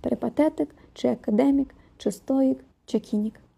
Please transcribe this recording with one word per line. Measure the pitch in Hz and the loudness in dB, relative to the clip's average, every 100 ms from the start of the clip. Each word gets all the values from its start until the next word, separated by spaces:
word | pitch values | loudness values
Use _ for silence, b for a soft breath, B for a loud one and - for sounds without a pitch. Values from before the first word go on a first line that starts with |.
перипатетик, | 254 240 240 233 311 311 294 b b | -4 -4 -4 0 0 0 -6 b b
чи | - 247 | -4 -2
академік, | 233 - 214 277 277 269 - b _ | -2 0 2 4 2 0 -8 b _
чи | - | -6
стоїк, | - - 269 262 262 - _ _ | -6 -2 2 2 0 -8 _ _
чи | 220 | -4
кінік. | 214 214 214 - _ | -2 -4 -4 -8 _